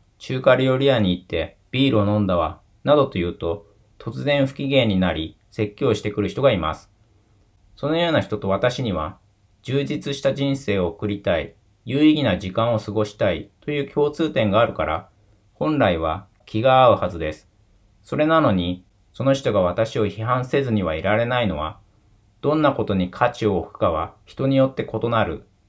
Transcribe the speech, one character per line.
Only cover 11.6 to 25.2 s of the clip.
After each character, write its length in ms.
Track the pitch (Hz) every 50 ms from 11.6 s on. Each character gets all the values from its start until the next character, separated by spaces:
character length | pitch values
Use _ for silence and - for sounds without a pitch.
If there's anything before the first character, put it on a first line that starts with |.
| _ _ _ _ _
有 200 | 117 127 143 151
意 140 | 156 151 151
義 60 | 135
な 120 | 110 92
時 160 | 90 - 92 90
間 220 | 113 113 120 117
を 60 | 107
過 100 | - -
ご 140 | 101 107 107
し 100 | 104 -
た 180 | - 113 98 85
い 180 | 78 - - _ _
と 100 | _ -
い 120 | 147 143 139
う 60 | 139
共 220 | - 151 147 147
通 200 | 147 - 165 151
点 200 | - 135 110 101
が 100 | 95 110
あ 60 | 120
る 80 | - -
か 120 | - 80
ら、 220 | 76 80 82 - - _ _ _ _ _ _ _ _ _
本 240 | _ - 156 156 139
来 200 | 120 98 87 80
は 280 | 80 80 80 95 - - _ _ _
気 160 | - - 110 117
が 200 | 135 131 131 131
合 120 | 120 101
う 20 |
は 120 | 92 95 90
ず 120 | 90 80
で 120 | 80 78 78
す。 160 | - - _ _ _ _ _ _ _ _ _ _ _ _
そ 140 | - -
れ 100 | 139 151
な 140 | 156 165 160
の 100 | 151 120
に、 340 | 101 92 87 90 90 - - _ _ _ _ _ _
そ 100 | - 120
の 120 | 135 135
人 180 | 135 - 127 104
が 80 | 101
私 380 | 90 87 90 - 113 113 - 131
を 80 | 107
批 180 | 98 95 110 110
判 200 | 117 123 127 127
せ 200 | 131 - 143 135
ず 80 | 123 110
に 100 | 104 90
は 140 | 80 78
い 60 | 80 76
ら 140 | 95 107
れ 100 | 113 117
な 140 | 120 127 123 120
い 40 |
の 120 | 98 80 73
は、 200 | 76 78 - - _ _ _ _ _ _ _ _ _ _ _ _
ど 160 | - 139 151
ん 60 | 156 156
な 100 | 139 135
こ 120 | - 107
と 100 | 98 98
に 160 | 95 90 90
価 200 | - - 123 120
値 160 | - - 117
を 120 | 107 98 85
置 140 | 80 - -
く 60 | -
か 140 | - 92 82
は 220 | 78 80 - - _ _
人 240 | - - - 135 135
に 80 | 135
よ 100 | 135 131
っ 80 | 131 -
て 100 | - 107
異 240 | - - 110 - 117
な 160 | 120 110